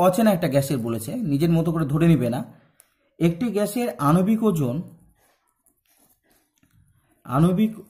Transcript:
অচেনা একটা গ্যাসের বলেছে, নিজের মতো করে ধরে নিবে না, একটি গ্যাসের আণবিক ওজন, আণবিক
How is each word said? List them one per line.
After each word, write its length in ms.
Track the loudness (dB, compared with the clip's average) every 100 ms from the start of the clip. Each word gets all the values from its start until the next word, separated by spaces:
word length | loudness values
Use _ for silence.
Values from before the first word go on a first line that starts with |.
অচেনা 260 | 2 2 2
একটা 160 | 2 0
গ্যাসের 300 | 0 -2 -2
বলেছে, 340 | -4 -6 -6 -6 -2
নিজের 220 | 0 2
মতো 160 | 2 0
করে 120 | -2 -2
ধরে 140 | 2 4
নিবে 200 | 4 2
না, 100 | -4 -8 -16 _ _ _ _ _ -2
একটি 260 | -2 0 -4
গ্যাসের 380 | -2 -4 -4 -6 -4 0
আণবিক 320 | 2 2 0
ওজন, 340 | 0 0 -2 -4 -10 -16 _ _ _ _ _ _ _ _ _ _ _ _ _ _ _ _ _ _ _ _ _ _ -6
আণবিক 460 | 2 2 2 0 -2 -6